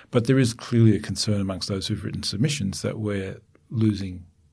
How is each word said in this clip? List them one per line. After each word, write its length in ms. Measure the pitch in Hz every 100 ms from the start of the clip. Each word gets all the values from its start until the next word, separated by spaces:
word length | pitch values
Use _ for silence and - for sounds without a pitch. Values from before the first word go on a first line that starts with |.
| -
But 160 | 127 117
there 120 | 135
is 140 | 123
clearly 420 | - - 120 113
a 60 | 98
concern 400 | - 98 - 104
amongst 280 | 98 92 -
those 180 | 98 92
who've 180 | 101
written 180 | 101 98
submissions 600 | - 101 120 143 98 95
that 160 | - 110
we're 420 | 107 101 95 98 - _ _
losing 560 | 127 110 98 95 90 - _ _